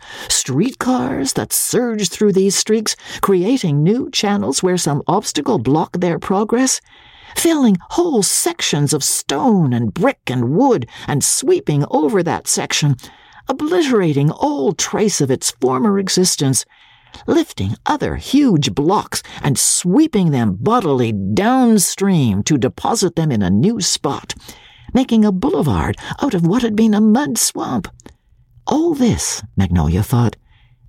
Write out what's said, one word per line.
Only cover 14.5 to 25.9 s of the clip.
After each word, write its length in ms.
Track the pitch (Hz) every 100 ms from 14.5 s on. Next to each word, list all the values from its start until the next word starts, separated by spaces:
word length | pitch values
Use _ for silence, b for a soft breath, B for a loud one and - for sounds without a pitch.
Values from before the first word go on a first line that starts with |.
| 294 262
trace 480 | 151 - - 208 -
of 80 | 135
its 220 | 127 - -
former 380 | 127 - 226 196
existence, 640 | 196 175 185 - 170 165 - B B B B B -
lifting 480 | 330 - - 101 208 -
other 300 | 294 104 69
huge 580 | - 277 269 160 120
blocks 480 | 101 151 202 - - B B
and 160 | - 120
sweeping 720 | - - 175 214 320 208 170
them 260 | 135 110 92
bodily 520 | 123 240 175 131 113
downstream 1300 | 104 95 110 214 262 233 220 - - 196 175 123 98
to 160 | - 147
deposit 580 | 123 - - 226 175 -
them 160 | 156
in 120 | 110
a 60 | 90
new 280 | 101 185 226
spot, 540 | 170 - 147 - - - B B B B B
making 320 | 247 262 226
a 80 | 214
boulevard 640 | 185 262 381 151 85 -